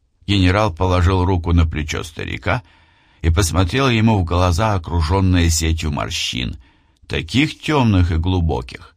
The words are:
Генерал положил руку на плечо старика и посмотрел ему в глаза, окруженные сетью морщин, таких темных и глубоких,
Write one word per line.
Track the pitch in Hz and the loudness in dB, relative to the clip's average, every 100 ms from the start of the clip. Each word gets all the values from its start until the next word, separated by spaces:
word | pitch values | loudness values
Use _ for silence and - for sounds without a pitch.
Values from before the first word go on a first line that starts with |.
| _ _ - | _ _ -2
Генерал | 101 90 98 107 | 2 4 2 0
положил | 82 92 90 87 95 | 0 0 2 2 2
руку | 90 92 85 | 2 0 2
на | 85 80 | 2 2
плечо | 76 76 55 | 0 -6 -6
старика | - - 50 50 - 101 - _ _ _ _ _ | -8 -10 -10 -8 -4 -4 -6 _ _ _ _ _
и | 85 | 0
посмотрел | 80 92 87 87 131 135 | 2 0 0 0 0 0
ему | 113 110 107 | 2 2 2
в | 85 | 0
глаза, | 90 90 85 110 98 | 0 2 2 0 -2
окруженные | - 85 78 98 92 90 85 | -2 -2 0 2 2 4 2
сетью | 82 82 80 80 | 2 0 -2 -2
морщин, | 69 53 - - 60 58 - - _ _ _ - | -4 -6 -6 -6 -6 -6 -10 -18 _ _ _ -8
таких | 71 - 123 151 - | -8 -4 -2 -2 -4
темных | - 151 117 95 85 | -2 0 2 4 2
и | 82 | 0
глубоких, | 87 92 80 64 60 - - | -2 -2 -2 -4 -8 -16 -20